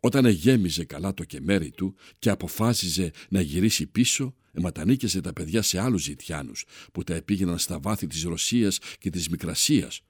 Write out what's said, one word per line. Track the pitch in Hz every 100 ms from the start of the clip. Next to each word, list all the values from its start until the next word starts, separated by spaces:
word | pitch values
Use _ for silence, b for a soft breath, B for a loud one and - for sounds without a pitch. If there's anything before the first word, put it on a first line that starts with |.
| 123
Όταν | 139 123
εγέμιζε | 92 92 127 90 78
καλά | 82 71 95
το | 95
κεμέρι | - - 82 101 78
του | - 95 - B B
και | 113
αποφάσιζε | 95 87 - 113 117 90 82 87 B B
να | 95
γυρίσει | 80 78 107 - -
πίσω, | - 127 - 135 - _
εματανίκεζε | - 90 80 82 131 110 95
τα | 87
παιδιά | 78 80 104
σε | 101 90
άλλους | 120 101
ζητιάνους, | 73 71 - 78 64 53 - B B
που | -
τα | - 82
επήγαιναν | - 101 92 85
στα | - 85
βάθη | 78 107 80
της | 76
Ρωσίας | 85 80 - 120 104 - B B
και | 95
της | 87 78
Μικρασίας | 85 82 80 - 143 71 -